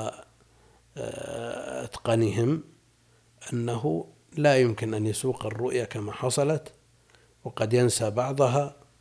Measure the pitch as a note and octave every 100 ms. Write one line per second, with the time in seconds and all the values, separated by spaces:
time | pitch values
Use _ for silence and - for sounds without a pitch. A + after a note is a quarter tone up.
0 | A2 - - _ _ _ _ _ _ -
1 | A2+ - - A#2+ A#2 B2 C3+ C3 B2 -
2 | - A2+ A2 G2 A#2+ D#3+ - _ _ _
3 | _ _ _ _ - B2 A#2 A#2 D3 E3
4 | - - _ D#3 D3 C3+ B2 G#2+ A2 G#2+
5 | G#2+ G#2 C3 - A2 G#2+ B2 B2 A2 A#2
6 | G#2 - B2+ D3 C#3+ D3+ - - _ _
7 | _ _ _ _ A#2+ - A2 B2 B2 -
8 | A2 G#2+ B2+ C3+ C3 C3+ C#3+ - - _